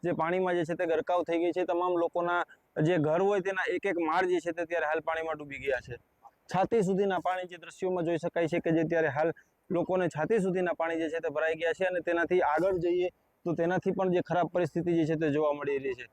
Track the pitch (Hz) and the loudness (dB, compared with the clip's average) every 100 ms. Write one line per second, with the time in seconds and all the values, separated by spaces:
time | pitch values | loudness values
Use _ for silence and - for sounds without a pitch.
0 | 170 175 160 185 185 175 156 170 175 160 | -2 -2 0 0 0 0 -2 -2 0 0
1 | - 180 165 165 175 165 180 175 180 175 | 0 -2 0 0 0 0 -2 0 0 0
2 | 170 175 175 175 165 - _ - 156 180 | 0 0 0 0 -2 -10 _ -2 2 2
3 | 147 165 196 208 185 185 151 180 196 175 | 2 2 2 2 0 -2 -2 -2 -2 -2
4 | 165 165 185 180 170 165 165 170 151 160 | 0 0 2 0 -2 -6 -4 -2 0 -2
5 | 160 160 160 156 147 139 135 127 123 120 | -2 -4 -4 -6 -8 -6 -2 -2 -4 -16
6 | _ _ - _ _ 180 190 233 185 190 | _ _ -20 _ _ 0 2 2 2 2
7 | 202 180 175 185 180 175 170 - 190 180 | 2 0 -2 -2 -6 -12 -18 -6 -2 0
8 | 165 165 170 - 165 170 170 160 160 165 | 0 0 -2 0 0 0 2 2 2 2
9 | 160 135 160 156 _ _ _ 170 165 185 | 0 2 0 -2 _ _ _ -2 0 0
10 | 175 139 156 226 190 180 180 160 165 165 | 0 -2 0 2 2 0 0 -2 -2 -2
11 | 165 165 165 143 160 160 165 160 185 180 | -2 -2 -2 0 0 0 -2 0 0 0
12 | 165 170 165 180 151 151 185 185 175 175 | 0 0 2 2 2 2 2 2 2 2
13 | 180 _ _ _ 170 160 170 185 190 185 | 0 _ _ _ -4 0 2 2 0 0
14 | 190 175 - 170 165 180 170 170 170 165 | 0 0 0 0 0 0 0 -2 0 2
15 | 156 160 160 143 151 147 143 139 135 123 | 2 0 0 2 0 0 -2 -2 -2 -6
16 | 120 | -10